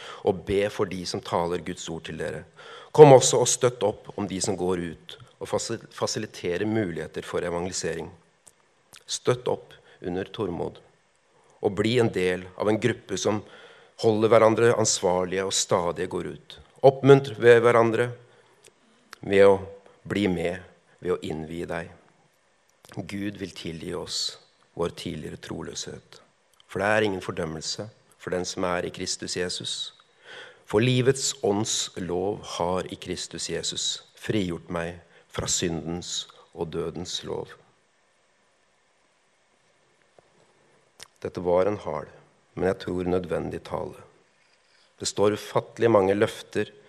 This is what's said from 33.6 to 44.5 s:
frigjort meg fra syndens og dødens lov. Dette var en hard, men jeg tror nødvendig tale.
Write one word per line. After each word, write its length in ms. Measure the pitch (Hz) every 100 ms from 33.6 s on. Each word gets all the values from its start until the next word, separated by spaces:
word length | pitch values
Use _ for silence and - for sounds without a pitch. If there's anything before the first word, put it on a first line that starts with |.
| - - - - - -
frigjort 540 | - 107 90 82 -
meg 260 | 87 85 87 - - _
fra 160 | - 92
syndens 800 | - 92 80 80 87 - - - - - -
og 160 | 85
dødens 460 | 80 82 78 87 - 80
lov. 260 | 80 - - _ _ _ _ _ _ _ _ _ _ _ _ _ _ _ _ _ _ _ _ _ _ _ _ _ _ _ _ _ _ _ _ _ _ - _
Dette 220 | 95 -
var 260 | 90 87 95
en 80 | 104
hard, 260 | 90 73 76 - _ _ _
men 160 | - 90
jeg 140 | 98
tror 240 | - 90 90
nødvendig 540 | 92 85 80 78 80
tale. 380 | - 82 78 71 - _ _ _ _